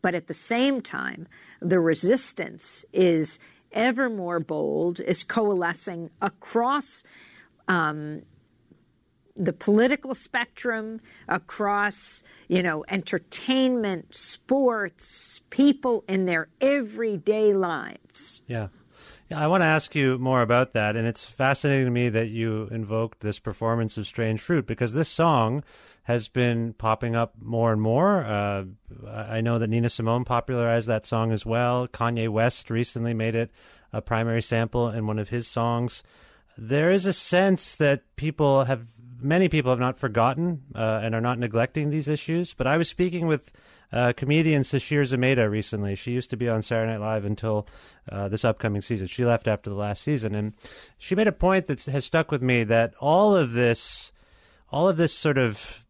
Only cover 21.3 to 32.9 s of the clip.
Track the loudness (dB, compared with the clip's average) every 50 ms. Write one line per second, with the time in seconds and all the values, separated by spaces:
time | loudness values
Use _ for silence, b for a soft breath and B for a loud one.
21.3 | -4 0 2 2 2 2 0 0 2 2 2 2 2 2 0 2 2 0 0 0
22.3 | -4 -4 -2 -2 -2 -4 -6 -6 -6 -8 -6 -4 -2 -2 -2 -4 -6 _ -6 -6
23.3 | -6 -4 _ -10 -6 -2 0 0 0 0 0 -2 -4 -8 -10 -8 -4 -2 -2 0
24.3 | -2 -2 -2 0 0 0 0 -2 -2 -2 -2 -2 0 -2 -2 -2 0 2 4 4
25.3 | 4 4 2 2 0 -4 -6 B B B B B B B B -2 -2 -2 -2 -2
26.3 | _ 0 2 2 2 0 -2 -4 -6 _ 0 0 0 0 0 -2 0 0 -2 -2
27.3 | _ -16 -10 -4 0 2 2 2 2 2 2 2 2 4 4 4 2 2 0 -2
28.3 | -2 -2 0 -2 -2 -4 -6 -8 -14 _ _ -20 -18 -18 -16 -14 -12 -12 -8 -4
29.3 | -4 -2 0 0 0 0 0 0 0 2 0 0 -2 -2 0 0 0 0 0 0
30.3 | -2 -2 -2 -2 -2 0 0 2 2 0 0 0 -2 -2 -2 -2 -2 0 0 0
31.3 | -2 -2 -2 -2 0 0 0 0 0 0 -2 -4 -4 -2 -2 0 0 0 -2 0
32.3 | 0 2 2 2 0 -2 -8 -4 -2 -2 -2 -2